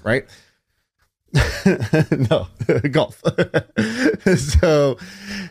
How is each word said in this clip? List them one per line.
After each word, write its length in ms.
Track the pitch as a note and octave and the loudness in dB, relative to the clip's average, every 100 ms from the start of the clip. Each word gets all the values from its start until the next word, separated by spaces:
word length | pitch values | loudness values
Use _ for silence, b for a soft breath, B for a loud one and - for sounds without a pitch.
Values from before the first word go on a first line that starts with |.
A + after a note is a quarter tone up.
right? 200 | G#2+ B2 - b b b b b _ _ _ _ _ | -4 -4 -4 b b b b b _ _ _ _ _
<laughs> 960 | C#3+ - - G3 E3+ A2+ D#3+ - - A#2+ | 0 0 0 0 0 0 0 0 0 0
No, 160 | D3+ F2+ - A2+ | 0 -2 -6 -2
<laughs> 220 | C3 C#3+ | -2 0
golf. 300 | B2+ - - E3+ | 0 -2 -4 -4
<laughs> 1120 | - F3 D#3+ - - G#3+ A#3 C4 G#3 G3+ E3 | -2 -2 -2 -4 -4 -4 -2 -2 0 0 0
So, 640 | C#3 - F3 D3+ C#3+ A#2+ B B G3+ G3+ F3+ | 2 2 4 4 2 -2 B B -14 -12 -12